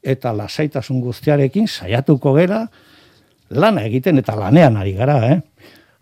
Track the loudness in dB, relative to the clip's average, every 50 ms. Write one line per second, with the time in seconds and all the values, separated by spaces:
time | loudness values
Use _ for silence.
0 | -6 -6 -6 -4 -4 -6 -6 -6 -8 -8 -6 -4 -4 -4 -4 -6 -6 -4 -6 -4
1 | -4 -6 -8 -4 0 0 2 2 2 0 0 -2 -2 -2 -4 -8 -6 -4 -2 -2
2 | 2 2 0 2 2 2 2 2 2 2 0 -4 -6 -8 -12 _ _ _ _ _
3 | _ _ _ _ _ _ _ _ _ _ -2 0 2 2 2 0 -2 -2 -4 -2
4 | 0 2 0 0 0 -2 -4 -4 -2 2 4 6 6 6 4 2 -2 -4 -4 -2
5 | 0 0 2 2 2 2 0 0 -2 -6 _ _ -20 -20 -20 -20 _ _ _ _